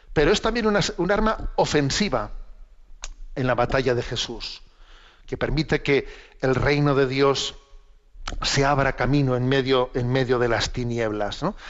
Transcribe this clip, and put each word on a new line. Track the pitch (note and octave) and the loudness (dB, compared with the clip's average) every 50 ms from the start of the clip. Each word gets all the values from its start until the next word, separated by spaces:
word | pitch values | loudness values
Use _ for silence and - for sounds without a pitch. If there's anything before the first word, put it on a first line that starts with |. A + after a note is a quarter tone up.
| - - - | -20 -4 0
pero | D#3+ D3+ D#3 G#3 | 2 4 4 4
es | G3+ | 2
también | - A3 A3 A#3+ G#3+ | 2 0 0 0 0
una, | A3 G#3 G3 D#3 - - | 2 2 2 0 0 -2
un | - E3+ F3+ G3+ | -2 0 0 2
arma | G#3 A3 A3 A3 - - - - | 2 2 0 0 -2 -4 -4 0
ofensiva | - F3+ - - D3+ C#3+ C#3 - - G#3+ F#3+ C3+ A#2 G#2 G#2+ - - - - - - - - - - - - - - - - - - - - - | 0 0 2 2 2 2 2 0 0 -2 0 -2 -2 -4 -6 -8 -12 -12 -14 -16 -18 -20 -20 -20 -20 -20 -20 -16 -12 -12 -12 -12 -12 -14 -10 -6
en | C#3 B2+ | -4 0
la | B2+ A#2+ | 0 2
batalla | A2+ B2 A#2+ - C3+ B2+ C3 B2 | 2 0 0 0 0 2 2 0
de | A#2+ A#2 | 0 -2
Jesús, | - B2 A2+ - - A#2+ G#2+ - - - - - - _ _ - - - - - - - _ - | -4 -6 -6 -6 -6 -8 -10 -12 -12 -14 -14 -18 -20 _ _ -20 -20 -20 -20 -20 -20 -20 _ -12
que | - - | -10 -6
permite | - A#2+ A2 A2+ D3+ D3+ - D#3+ D3 - | -4 -2 -2 0 -2 0 0 0 0 2
que | - C#3 B2 - - - - - - - - | 2 2 2 0 -2 -10 -18 -20 -20 -10 -4
el | - C3 C3 | 0 0 2
reino | B2 A2 C#3 D3 D3 D3 D3 C#3 | 2 2 2 2 4 4 4 4
de | C3+ C#3 | 4 2
Dios | B2+ C3 C3+ C#3 C#3 C3+ - - - - - - _ - - - - - - _ _ _ - - - - - - | 2 2 2 4 4 4 2 -2 -6 -10 -12 -18 _ -20 -20 -20 -20 -20 -20 _ _ _ -10 -8 -8 -6 -4 -4
se | - - C#3 C3+ | -2 0 2 4
abra | C#3 D3 C3+ C3+ C3 B2+ | 4 4 4 2 0 0
camino | - B2 B2 C#3+ D3 C#3 C3 B2+ | 0 0 2 2 2 4 2 2
en | B2 B2 B2+ | 2 2 2
medio, | C#3 C3+ B2+ C3 C3+ B2+ B2 B2+ - | 2 2 2 4 2 2 2 0 -2
en | C3 A#2+ A#2+ | -2 -2 0
medio | B2+ C3 B2+ A#2 B2+ A#2+ | 2 0 2 2 2 2
de | B2 A#2 | 2 2
las | A#2 G#2 - - | 2 0 0 -2
tinieblas, | - - B2 A#2+ A#2+ A#2 A2+ A2 G#2+ G#2 G#2 G2+ - - C#3 | -4 -4 -4 -2 -2 -2 -2 -2 -2 -2 -4 -4 -4 -4 -4
¿no? | F#3 A3 - - - | -6 -6 -6 -12 -16